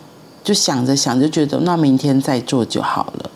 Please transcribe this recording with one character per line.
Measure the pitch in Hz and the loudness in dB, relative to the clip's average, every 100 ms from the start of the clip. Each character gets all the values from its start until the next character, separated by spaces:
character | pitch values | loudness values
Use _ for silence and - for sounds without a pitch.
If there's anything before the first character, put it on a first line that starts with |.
| - - - - | -20 -20 -20 -12
就 | - | -2
想 | 202 - 135 | 0 0 -2
着 | 123 | 0
想 | 139 143 123 | 0 0 2
着 | 151 | 2
觉 | 156 147 | 2 0
得， | 135 | 0
那 | 165 170 | 0 2
明 | 147 131 | 4 4
天 | 147 135 | 2 0
再 | 135 127 | 2 -2
做 | 117 131 | 0 -2
就 | 110 - | 0 -2
好 | - - - - | -2 -4 -6 -8
了。 | - | -14